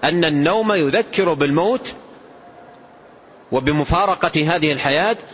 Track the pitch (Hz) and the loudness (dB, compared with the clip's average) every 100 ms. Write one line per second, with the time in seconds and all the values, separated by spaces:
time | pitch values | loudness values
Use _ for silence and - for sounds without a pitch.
0 | 143 175 160 147 147 208 220 202 143 180 | 0 2 2 2 2 2 0 0 2 0
1 | 226 - 185 151 143 147 190 254 - - | -2 0 0 0 0 2 0 -2 -6 -16
2 | - - - - - - - - - - | -20 -20 -20 -20 -20 -20 -20 -20 -20 -20
3 | - - - - - 127 131 151 143 170 | -20 -20 -20 -20 -4 -2 0 -2 0 0
4 | 202 180 175 160 151 170 151 131 143 143 | 0 0 0 0 0 0 0 0 0 0
5 | 202 233 - | 0 -2 -8